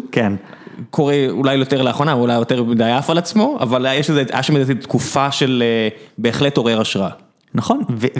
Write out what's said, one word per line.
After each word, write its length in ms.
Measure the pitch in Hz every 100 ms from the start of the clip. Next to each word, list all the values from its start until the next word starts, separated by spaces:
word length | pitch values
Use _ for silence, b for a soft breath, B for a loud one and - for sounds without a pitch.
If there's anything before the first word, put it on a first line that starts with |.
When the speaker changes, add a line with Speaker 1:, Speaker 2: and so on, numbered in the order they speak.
| 247
Speaker 1:
כן. 200 | - 107 98 B B B B 123
Speaker 2:
קורה 240 | - 143 143 131
אולי 240 | 95 135
יותר 280 | 135 131 139
לאחרונה, 300 | 127 - 151
אולי 220 | 131 120
יותר 300 | 117 113 127
מדי 200 | 117 117
עף 260 | 113 123 143
על 80 | 165
עצמו, 380 | 175 214 247 285
אבל 260 | 123 127 131
יש 160 | 135 151
איזה, 120 | 147 131
היה 120 | 131
שם 140 | 139 147
איזו 160 | 131 120
תקופה 500 | - 123 - 139 139
של, 320 | 135 131 127 117
אה, 220 | 113 110 - B -
בהחלט 380 | 117 113 143 143
עורר 240 | 117 110
השראה. 280 | 107 101 92 - - _ _
Speaker 1:
נכון, 280 | - - 277 214 117
ו-, 80 | 127 135